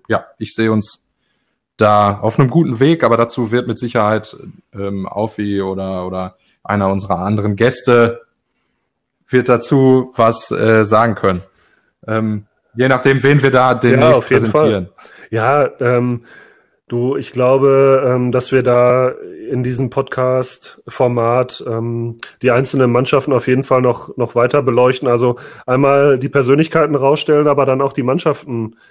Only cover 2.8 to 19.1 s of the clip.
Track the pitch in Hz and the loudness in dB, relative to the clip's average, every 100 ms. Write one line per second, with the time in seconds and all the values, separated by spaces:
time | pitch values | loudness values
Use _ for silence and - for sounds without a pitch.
2.8 | 143 165 120 - 117 - 110 120 120 107 | 0 2 2 2 0 -4 -2 -2 -4 -6
3.8 | 120 117 104 107 - - - - _ 98 | -4 -2 0 -2 -6 -18 -20 -20 _ -10
4.8 | 98 98 92 101 107 - 104 98 95 95 | -8 -8 -8 -6 -6 -6 -4 -4 -4 -6
5.8 | 95 92 92 92 90 - _ _ - 101 | -8 -8 -8 -8 -10 -14 _ _ -4 -2
6.8 | 95 98 92 87 95 104 104 101 123 - | 0 -2 -4 -4 -2 -2 -2 0 0 0
7.8 | - 120 113 - _ _ _ _ _ _ | 2 4 4 -2 _ _ _ _ _ _
8.8 | _ _ _ _ _ 127 123 117 - 139 | _ _ _ _ _ 0 2 0 2 2
9.8 | 131 131 127 - 113 117 - - 110 110 | 4 4 2 0 0 0 -4 -2 2 4
10.8 | 104 110 117 98 98 90 - _ _ _ | 4 2 2 0 -2 -2 -8 _ _ _
11.8 | _ _ - 110 110 104 - _ _ 113 | _ _ -6 -4 -4 -6 -10 _ _ -2
12.8 | 131 127 135 135 139 147 139 127 127 120 | 0 2 2 2 4 4 4 4 2 2
13.8 | 120 120 156 131 - 131 113 151 147 101 | 2 4 4 4 2 0 2 2 2 0
14.8 | 90 _ - - - 110 117 147 131 - | -6 _ -20 -20 -8 -2 0 0 0 -2
15.8 | 123 123 123 120 - - - _ _ _ | 0 0 -2 -4 -10 -20 -20 _ _ _
16.8 | - 120 123 143 123 123 127 135 139 135 | -10 -4 -4 -4 -6 -2 2 4 4 4
17.8 | 135 135 131 127 123 123 - 131 123 120 | 4 2 2 0 -2 -2 0 0 2 2
18.8 | 123 127 127 | 2 2 0